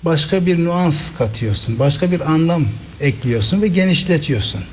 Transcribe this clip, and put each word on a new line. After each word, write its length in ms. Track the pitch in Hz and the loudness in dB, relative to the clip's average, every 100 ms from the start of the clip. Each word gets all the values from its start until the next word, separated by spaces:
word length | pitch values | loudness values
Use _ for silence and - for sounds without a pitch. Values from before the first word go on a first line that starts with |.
başka 420 | 170 156 - 190 175 | 2 0 2 0 2
bir 120 | 170 | 2
nüans 580 | 170 175 180 151 - - | 2 2 2 0 -4 -2
katıyorsun. 640 | 113 - 110 104 - 113 | -4 -2 -2 -2 -4 0
Başka 320 | 139 147 180 | 0 2 0
bir 200 | 175 143 | 0 0
anlam 340 | 156 165 170 123 - - - | 2 2 2 0 -2 -12 -4
ekliyorsun 600 | 143 - 127 117 107 190 | -2 -2 -2 0 0 0
ve 60 | 214 | 2
genişletiyorsun. 920 | 180 185 180 185 165 151 120 101 101 90 | 2 2 2 2 0 0 -2 -2 -6 -10